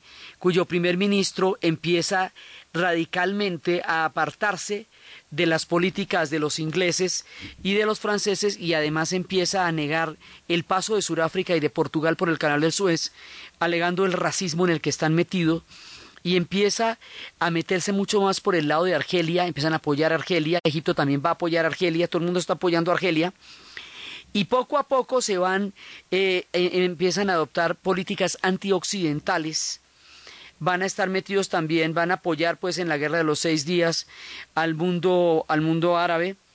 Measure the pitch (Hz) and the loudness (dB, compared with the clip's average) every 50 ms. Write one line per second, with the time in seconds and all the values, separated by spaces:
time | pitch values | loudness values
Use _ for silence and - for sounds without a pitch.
0 | _ - - - - - - - - 180 165 180 175 - 170 175 170 175 175 180 | _ -20 -20 -20 -20 -20 -14 -2 0 2 2 2 0 2 0 0 0 0 0 2
1 | 202 208 202 196 190 - - - 190 190 196 - - 170 160 - - 165 175 170 | 2 2 2 2 2 0 0 0 0 0 0 0 0 0 0 0 0 0 0 0
2 | 160 - 202 185 190 180 _ - - - - - - _ - 165 180 180 170 170 | 0 0 0 -2 -2 -4 _ -14 -20 -20 -20 -20 -20 _ -2 0 2 2 2 0
3 | 165 - - 185 180 185 202 208 208 196 175 151 - 175 175 175 - - 165 160 | 0 -2 -2 -2 0 0 0 0 -2 -2 -2 -4 -2 0 0 0 0 -2 0 0
4 | 160 156 - 170 156 147 - - 220 208 185 160 - - 208 208 226 _ _ - | 0 -2 0 -2 -2 -2 -2 -2 -2 -2 -2 -2 -4 -6 -8 -8 -8 _ _ -20
5 | - - - - - - 151 143 180 165 160 160 - - 170 170 175 190 - 196 | -20 -20 -20 -20 -20 -12 -4 0 2 2 2 2 0 0 0 2 2 2 0 -2
6 | 190 - 196 180 160 147 156 156 151 147 - - 156 156 147 180 185 175 160 - | -4 -2 0 0 0 0 -2 -2 -2 -2 -2 -2 -4 -2 -2 0 0 0 0 0
7 | 185 175 - - - - - - - - - - - 185 202 208 214 214 214 - | 0 -2 -2 -4 -8 -10 -20 -18 -18 -18 -16 -6 -2 0 0 2 2 2 0 -2
8 | - 208 208 196 - 208 190 - 208 202 196 208 180 165 165 156 151 151 156 156 | -2 -2 -2 0 0 0 0 0 0 -2 -2 -2 -2 0 0 0 0 0 0 -2
9 | 160 - 185 185 175 - 190 185 175 170 - 190 180 170 165 156 147 143 156 160 | -2 0 -2 -4 -2 0 0 0 0 0 0 0 0 0 0 -2 -2 0 0 0
10 | 165 160 151 - - - - - _ - 170 175 160 - 190 190 - - 220 202 | 0 -2 -4 -10 -18 -20 -20 -18 _ -2 -2 -2 0 0 0 0 0 0 0 0
11 | 185 - 165 160 165 160 - 185 180 - 175 160 147 143 - 165 156 - - 160 | 0 0 0 0 0 0 0 -2 -2 0 0 2 2 0 0 0 -2 0 0 0
12 | 147 165 165 - 185 170 160 - - 151 143 147 156 165 - - 202 185 165 160 | 0 0 0 2 2 2 2 2 2 2 2 4 2 2 2 2 2 2 2 2
13 | - - - - - - - - - - _ - 170 170 170 170 170 175 180 175 | -2 -6 -10 -14 -20 -20 -20 -20 -20 -18 _ -2 -2 0 0 2 0 0 2 2
14 | 196 190 180 175 170 160 - - 190 175 147 170 185 175 165 151 - 151 135 - | 2 2 2 0 -2 -2 -2 -2 -4 -4 0 2 2 2 2 2 0 -2 -2 0
15 | 165 156 156 165 175 - - 185 170 160 165 165 - _ - - - - - - | 2 2 4 2 2 2 0 0 2 2 0 0 -4 _ -20 -20 -20 -20 -20 -20
16 | - - - - - 175 180 185 170 - 175 196 208 202 - - 226 226 226 - | -20 -20 -20 -8 -4 0 0 0 0 0 0 2 2 2 2 2 0 -2 -2 -4
17 | - - - - - - - - 165 170 165 165 160 - 190 180 - - 202 196 | -10 -20 -18 -18 -18 -16 -6 -4 -2 0 0 0 0 0 -2 -2 0 0 0 -2
18 | 196 - - 208 196 196 190 - - 202 185 165 151 147 151 156 180 185 170 143 | 0 2 2 2 2 2 0 0 0 0 2 2 2 2 2 2 2 2 0 0
19 | 135 - 180 180 165 156 170 175 180 175 147 139 143 160 160 147 - 151 143 139 | -2 0 0 0 0 2 0 0 0 0 -2 -2 -2 0 0 0 0 0 0 2
20 | 156 160 160 156 - - 175 165 156 151 175 175 - 160 135 165 143 - 170 - | 2 2 2 0 -2 0 0 0 2 2 0 0 0 0 -2 -2 -2 -2 0 0
21 | 151 139 139 143 139 170 165 - 175 170 165 165 160 160 147 - 185 175 160 165 | 2 2 2 2 2 0 0 0 -2 0 0 2 0 0 0 0 0 0 2 2
22 | 175 165 - 165 165 175 180 180 165 - 185 - - 180 170 170 170 180 175 170 | 0 0 0 -2 -2 0 0 -2 0 -2 -4 0 0 0 2 2 2 2 0 0
23 | 175 185 165 151 165 180 - _ - - - - - - - - - - - - | 0 0 2 2 0 0 -2 _ -20 -20 -20 -20 -20 -20 -20 -18 -18 -18 -18 -18
24 | - - - - - - - 202 202 - 247 254 247 - 302 285 269 - 277 262 | -18 -16 -18 -18 -16 -4 -2 -2 0 2 2 0 0 2 0 -2 0 2 0 0
25 | 247 - 262 247 233 - 202 180 180 185 185 190 202 196 - - - - - - | 0 2 0 0 0 0 0 0 0 2 2 0 -2 -2 -6 -12 -20 -20 -20 -20
26 | - - 180 185 196 190 185 180 - _ - 175 180 180 - 180 180 180 180 147 | -8 -4 0 0 2 2 0 0 -2 _ -2 0 0 2 2 2 2 0 0 0
27 | 175 180 170 190 208 196 180 165 156 - - 180 170 165 175 - - 185 185 185 | 0 0 0 0 0 2 2 0 0 0 0 -2 0 -2 -2 -4 -2 -2 -2 0
28 | 190 - 202 - 190 175 - - - 185 190 185 - 196 190 180 - - - 196 | -2 -4 -2 -2 0 -2 -2 0 0 -2 -2 0 0 0 0 0 0 -2 -4 -2
29 | 175 156 147 151 - - 185 165 156 160 151 - - - - - _ _ _ _ | -2 -2 -2 -2 -2 -2 -2 -2 -2 -4 -4 -4 -6 -6 -8 -10 _ _ _ _
30 | - - - - - - - - - - _ - 151 180 180 180 190 190 - - | -20 -20 -20 -20 -20 -20 -20 -20 -20 -20 _ -4 -2 -2 0 0 -2 -2 -2 -2
31 | 196 185 185 190 185 - 196 196 190 - - 180 160 156 165 165 160 160 160 170 | -2 0 0 -4 -4 -2 -2 -2 -2 0 -2 -2 -2 0 0 0 0 0 0 0
32 | 170 175 180 - - 180 160 143 165 170 165 - - 180 160 165 180 165 151 147 | 0 0 0 -2 0 -2 -2 0 0 -2 -2 -2 -4 -4 -2 -2 -2 -2 -2 -2
33 | 147 151 151 170 165 156 151 - - 165 160 156 135 156 180 175 170 170 165 - | -2 0 0 0 0 0 0 0 0 0 0 0 0 0 0 2 2 2 0 -2
34 | - - - - - - - - - _ - 160 160 165 160 151 175 185 180 175 | -6 -10 -16 -20 -18 -16 -16 -16 -16 _ -4 -2 -2 0 0 0 0 0 0 0
35 | 151 185 180 175 175 170 160 160 - - 156 156 156 160 160 165 160 175 175 170 | 2 2 4 4 4 4 4 2 2 0 0 0 2 2 2 2 2 2 2 2
36 | 175 175 170 165 175 185 196 _ _ _ _ | 2 0 0 0 0 -2 -4 _ _ _ _